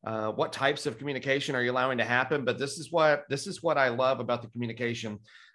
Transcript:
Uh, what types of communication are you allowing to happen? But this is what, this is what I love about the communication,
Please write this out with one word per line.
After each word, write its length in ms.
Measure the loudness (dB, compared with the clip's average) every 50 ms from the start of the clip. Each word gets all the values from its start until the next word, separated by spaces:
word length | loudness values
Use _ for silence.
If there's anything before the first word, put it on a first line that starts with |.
| -6
Uh, 280 | -6 -4 -4 -4 -4
what 200 | 0 0 -2 -2
types 320 | 0 0 0 0 0 0 -4
of 140 | -6 -6 -4
communication 560 | -6 -6 -4 -4 0 0 0 0 0 0 0
are 80 | 0
you 100 | 2 2
allowing 240 | 2 2 2 2 2
to 80 | 0 2
happen? 400 | 2 2 2 2 2 0 0 0
But 140 | 0 -2 -2
this 180 | -2 -6 -6
is 160 | -10 -10 -2
what, 320 | 2 4 6 6 4 4 0 -6
this 160 | -6 -6 -4
is 160 | -8 -10 -4
what 160 | -2 0 4 4
I 100 | 4 4
love 320 | 4 4 2 2 2 0
about 220 | 0 -2 -2 -2
the 60 | -2 -8
communication, 680 | _ -6 -6 -6 -4 -4 -4 -4 -2 -4 -6 -8 -8 -10 -14 _ -20 -20 -20 -18